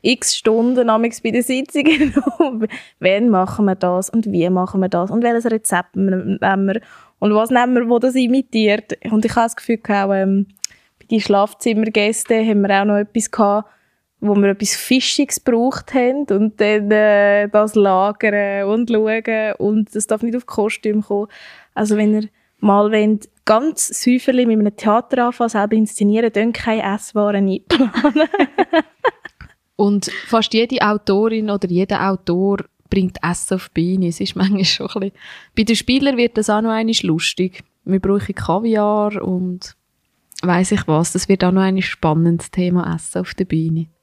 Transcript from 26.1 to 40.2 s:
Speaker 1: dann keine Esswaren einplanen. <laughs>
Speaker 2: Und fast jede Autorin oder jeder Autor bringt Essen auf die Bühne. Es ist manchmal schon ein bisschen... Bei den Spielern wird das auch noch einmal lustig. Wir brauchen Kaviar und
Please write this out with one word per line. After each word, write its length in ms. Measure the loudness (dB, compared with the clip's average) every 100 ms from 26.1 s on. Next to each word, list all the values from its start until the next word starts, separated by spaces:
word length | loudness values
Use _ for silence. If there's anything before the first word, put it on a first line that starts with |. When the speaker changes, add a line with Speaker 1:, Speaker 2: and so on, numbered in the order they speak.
| 2 0
Speaker 1:
dann 220 | 0 -2
keine 420 | -2 -2 -2 -2 -6
Esswaren 540 | -4 -2 0 2 0
einplanen. 800 | -2 _ 0 0 2 0 2 0
<laughs> 80 | 0 -2 0 0 0 -2 _ -6 _ -20 _ -20 _ _ -2
Speaker 2:
Und 300 | 0 0 -4 -10 -2
fast 260 | -2 0
jede 280 | 0 0 0
Autorin 680 | 0 0 0 0 0 -2 -2
oder 180 | -4 -2
jeder 400 | -2 0 -2 -2
Autor 480 | -2 -2 0 0 -2 -6 _ _
bringt 260 | -2 -2 -4
Essen 320 | -6 -6 -4 -6
auf 140 | -4
die 120 | -2 0 0
Bühne. 100 | -2
Es 120 | -4
ist 140 | -8 -2
manchmal 280 | 0 0 0
schon 200 | -2 -6
ein 120 | -6
bisschen... 160 | -8 _ -20 -20 -8 -2
Bei 60 |
den 120 | 0 0
Spielern 400 | 0 0 0 2
wird 220 | 0 0
das 120 | -2
auch 120 | 0
noch 80 | 0
einmal 260 | -2 -2 -2
lustig. 600 | 0 -2 -2 -4 -6 -6 _ _
Wir 160 | -4 -2
brauchen 360 | 0 -2 -4 -8
Kaviar 840 | -2 -2 0 0 0 0 -2 -4
und 540 | -4 -4 -4 -8 -14 _ _ _ _ _